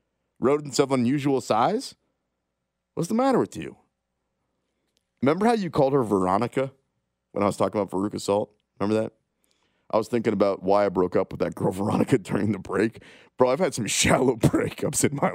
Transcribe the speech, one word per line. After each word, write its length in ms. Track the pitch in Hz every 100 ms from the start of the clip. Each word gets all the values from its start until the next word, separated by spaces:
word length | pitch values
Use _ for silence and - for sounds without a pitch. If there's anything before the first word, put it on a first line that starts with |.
| _ _ _ _
rodents 400 | 120 147 147 123
of 120 | 139
unusual 500 | 135 120 147 139 131
size. 540 | - 110 135 220 - - _ _ _ _ _ _ _ _ _
What's 160 | - 170
the 60 | 220
matter 240 | 269 226
with 160 | 107 -
you? 220 | 71 - _ _ _ _ _ _ _ _ _ _ _ _ _ _
Remember 240 | 127 170 220
how 80 |
you 160 | 233 175
called 240 | - 135
her 100 | 143
Veronica 680 | 110 101 92 98 117 131 135 - _ _ _ _ _
when 120 | -
I 40 | 101
was 100 | 87
talking 220 | 98 107
about 120 | 95
Veruca 300 | 92 101 98
Salt? 300 | - 101 - _ _ -
Remember 220 | 101 107
that? 120 | 110 - _ _ _ _ _ _ -
I 80 | 107
was 100 | 110
thinking 260 | 120 110
about 280 | 98 101 95
why 240 | 95 101 101
I 40 |
broke 260 | 92 90 98
up 160 | 92
with 80 | 90
that 160 | 87 -
girl 160 | 82
<laughs> 20 |
Veronica 440 | 92 107 - - 123
during 340 | 92 104 98
the 80 | 98
break. 420 | - 95 113 - - - - -
Bro, 140 | 123
I've 80 | 135
had 140 | 175
some 140 | 131 95
shallow 480 | - - 170 262 117
<laughs> 0 |
breakups 680 | - 311 104 - - -
in 120 | 113 143
my 160 | -